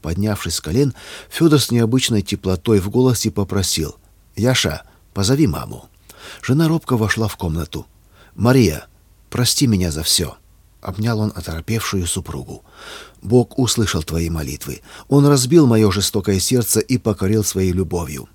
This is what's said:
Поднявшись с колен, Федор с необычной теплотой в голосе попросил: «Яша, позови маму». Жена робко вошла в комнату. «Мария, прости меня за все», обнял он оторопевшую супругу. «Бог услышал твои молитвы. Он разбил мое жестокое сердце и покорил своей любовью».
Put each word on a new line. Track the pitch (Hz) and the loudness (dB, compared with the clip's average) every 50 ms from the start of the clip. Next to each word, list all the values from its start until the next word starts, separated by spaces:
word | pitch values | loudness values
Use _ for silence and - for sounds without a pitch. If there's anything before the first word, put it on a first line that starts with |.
Поднявшись | - 85 85 90 101 107 104 - - 85 82 | -6 -6 -4 -2 -2 -2 -2 -4 -4 -6 -8
с | - | -6
колен, | - 76 82 123 143 135 - - - - - - - - | -6 -2 0 0 0 0 -2 -8 -16 -18 -18 -18 -18 -12
Федор | - - 165 165 151 139 | -2 2 4 4 6 4
с | - - | 2 2
необычной | 123 120 117 110 120 131 - - 123 104 | 2 2 2 2 2 0 0 2 0 0
теплотой | 95 - - - - 92 92 90 _ 117 110 101 | 0 -2 -6 -4 0 -2 -2 0 _ 2 2 2
в | 87 101 | 2 2
голосе | - 127 127 127 120 - - 110 | 0 2 4 4 2 2 -2 -4
попросил: | - 107 101 - 95 101 92 - - - 80 73 - _ _ _ _ _ _ _ _ | -2 -2 -4 -2 -2 -2 -2 -2 -2 -4 -4 -6 -8 _ _ _ _ _ _ _ _
«Яша, | - 104 123 131 123 - 90 73 - - - _ _ _ _ _ | 0 0 2 2 2 0 -2 -4 -6 -12 -18 _ _ _ _ _
позови | 101 98 95 131 139 165 | -2 0 2 2 2 2
маму». | 107 71 73 60 50 - - - _ _ _ _ _ - - - - - - | 2 0 -4 -8 -10 -12 -16 -18 _ _ _ _ _ -20 -20 -20 -20 -20 -12
Жена | - - 131 151 165 | -2 0 2 2 2
робко | 156 165 160 - - 123 | 2 2 0 0 -2 0
вошла | 113 110 104 - 117 110 | 0 0 0 0 -2 -2
в | 101 - | -4 -4
комнату. | - - 85 78 82 78 - - 69 67 _ _ _ _ _ _ _ - - _ | -4 -4 -4 -4 -4 -6 -6 -10 -14 -14 _ _ _ _ _ _ _ -20 -20 _
«Мария, | - 101 120 131 135 117 90 76 71 - _ _ _ _ _ _ _ _ _ | 0 2 4 6 6 6 4 2 -2 -10 _ _ _ _ _ _ _ _ _
прости | - - 120 - - - 147 | -4 -2 -2 -2 0 0 2
меня | 127 110 92 90 85 | 2 2 2 0 -2
за | 73 76 80 | -2 -4 -4
все», | - - - 87 64 - - _ _ _ _ _ _ _ _ | -2 -2 -2 -2 -4 -8 -18 _ _ _ _ _ _ _ _
обнял | - - 87 98 107 120 117 107 | -12 -10 -6 -4 -2 -2 0 0
он | 107 107 - | -2 -4 -4
оторопевшую | - 90 - 82 80 82 - 113 113 - - - 98 87 | -8 -10 -10 -10 -10 -6 -4 -4 -4 -4 -2 -4 -4 -2
супругу. | 87 - 92 78 - 80 69 62 - - - _ _ - - - - - - - - _ - | -2 -4 -6 -6 -8 -10 -10 -10 -12 -16 -18 _ _ -20 -20 -20 -18 -18 -18 -20 -20 _ -16
«Бог | - 95 120 123 117 - - | -4 2 2 2 2 2 -2
услышал | - 131 113 - - 110 - - 85 78 | -2 -2 0 0 0 0 0 0 -4 -4
твои | - 80 82 85 82 | -2 -4 -4 -2 -2
молитвы. | 82 80 76 - 73 71 - 73 65 - - - - - - | -4 -6 -6 -8 -10 -10 -10 -12 -12 -12 -14 -20 -20 -20 -4
Он | _ 139 143 143 | _ 2 4 6
разбил | 143 143 135 127 123 156 170 151 | 6 4 2 2 4 6 6 6
мое | 127 117 110 110 101 | 6 6 6 4 4
жестокое | 92 104 98 - - 107 - - 98 92 | 2 0 -2 -2 -2 -2 0 0 0 0
сердце | - - 127 123 113 - - 110 | 0 2 0 0 0 2 0 -2
и | - - 131 | 0 0 -2
покорил | 120 - 113 101 - 98 95 107 110 104 | -2 0 -2 -2 0 0 0 0 0 0
своей | - - 95 95 92 | -2 -2 -2 0 0
любовью». | 87 92 92 76 85 85 76 69 73 67 58 _ | 0 -2 -2 -2 -4 -6 -6 -8 -10 -14 -14 _